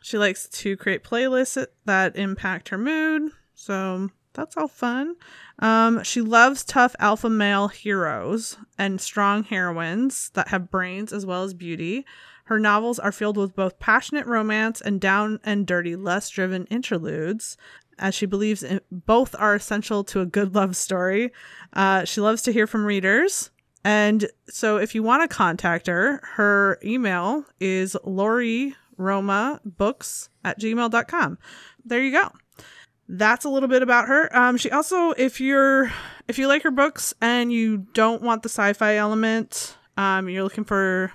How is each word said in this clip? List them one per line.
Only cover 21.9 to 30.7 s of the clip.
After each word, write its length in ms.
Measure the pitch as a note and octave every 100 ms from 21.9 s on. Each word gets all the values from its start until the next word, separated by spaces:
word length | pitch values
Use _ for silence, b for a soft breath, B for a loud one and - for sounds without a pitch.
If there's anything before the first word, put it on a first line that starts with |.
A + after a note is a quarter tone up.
| F#3+ E3+
she 160 | -
loves 200 | G#3 A3
to 100 | -
hear 120 | A3+ G#3+
from 200 | A3 G#3
readers. 640 | G3+ F#3+ A3 F#4 - - _ _ _
And 460 | G3+ G#3+ G#3 G#3+ G#3 - -
so 300 | - A3 G#3+
if 180 | G#3+ A3
you 80 |
want 260 | A3 C4+ E4
to 60 | -
contact 520 | F#3 E3+ F3+ E3+ -
her, 340 | F3 A3+ C#4+ - -
her 440 | G#3 G3+ G3 F3+ -
email 580 | B3+ A3 F3+ F3+ D4 C#4+ _
is 380 | F#3+ F#3 F#3+ G3 -
lori 720 | F#3 G#3 A#3 A#3+ A3+ C#4 - _ -
roma 640 | F#3 G3 G3 G3 B3 D4 G#3
books 640 | - G3+ C#4 - - - _ -
at 120 | -
gmail 320 | A3